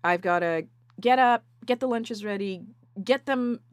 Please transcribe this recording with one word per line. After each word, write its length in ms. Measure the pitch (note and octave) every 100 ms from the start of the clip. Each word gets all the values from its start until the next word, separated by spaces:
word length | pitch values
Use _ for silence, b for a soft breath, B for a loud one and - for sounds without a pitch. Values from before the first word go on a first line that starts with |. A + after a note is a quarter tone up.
I've 160 | E3+ F3
gotta 480 | F#3 F3 E3+ E3 E3 _ _ -
get 180 | A#3 B3+
up, 260 | B3 A#3 _ _ -
get 140 | B3
the 80 | C4
lunches 360 | A#3 A#3 A3
ready, 400 | G#3 G3+ G3+ F3+ G3+ - _ -
get 240 | F#3+ C4+ -
them 340 | C4 A#3+ A#3 _